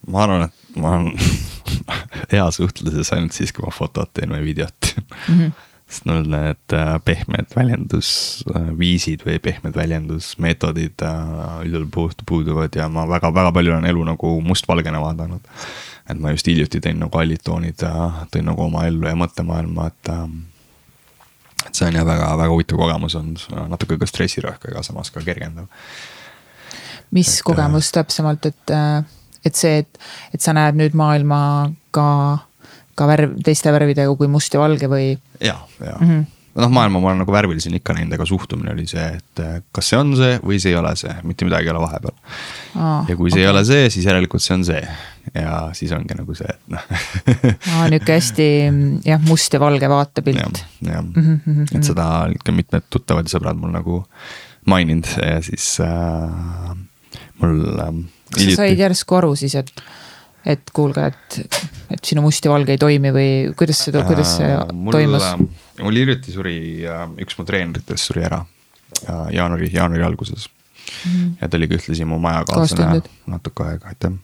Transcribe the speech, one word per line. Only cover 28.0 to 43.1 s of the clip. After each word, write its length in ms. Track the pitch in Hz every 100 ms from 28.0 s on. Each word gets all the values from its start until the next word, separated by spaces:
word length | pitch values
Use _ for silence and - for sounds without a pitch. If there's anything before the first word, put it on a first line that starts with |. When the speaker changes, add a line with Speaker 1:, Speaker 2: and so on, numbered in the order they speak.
| 156 - 156 151 156
Speaker 2:
et, 240 | - -
äh, 320 | 151 151 151 151 - - -
et 100 | 165
see, 240 | - 165 151
et, 200 | 151 - - - -
et 60 | -
sa 100 | -
näed 260 | 156 151 147
nüüd 160 | 156
maailma 460 | 156 151 147 147 147 143 143 147 156 _
ka, 160 | 151 147 143 143 147 - _ - - _
ka 120 | - 147
värv-, 300 | 151 147 -
teiste 280 | 151 151 156
värvidega 420 | 147 147 143 139 139
kui 100 | 143
must 260 | 147 -
ja 80 | 143
valge 260 | 151 147 139
või? 240 | 135 135 135 _ -
Speaker 1:
Jaa, 200 | 110 - - -
jaa. 180 | - -
Speaker 2:
Mhm. 240 | 170 160 151 - _
Speaker 1:
Noh, 160 | - 120
maailma 240 | 127 107 92
ma 80 | 92
olen 80 | 92
nagu 120 | 95
värvilisena 420 | 101 101 80 85 87
ikka 160 | -
näinud, 220 | 82 82 80
aga 80 |
suhtumine 460 | 85 95 - 92 -
oli 140 | 80 85
see, 160 | 87 80 82
et, 220 | - -
äh, 140 | 80 85 - -
kas 140 | -
see 80 | 117
on 140 | 143 131
see 220 | 127 123
või 160 | - 101
see 120 | 92
ei 60 | 85
ole 160 | 80 82
see, 160 | - 85
mitte 220 | 85 90
midagi 240 | 90 85 82
ei 40 |
ole 80 | 82
vahepeal. 320 | 82 - - - - - - - - -
Speaker 2:
Aa, 220 | 160 151 156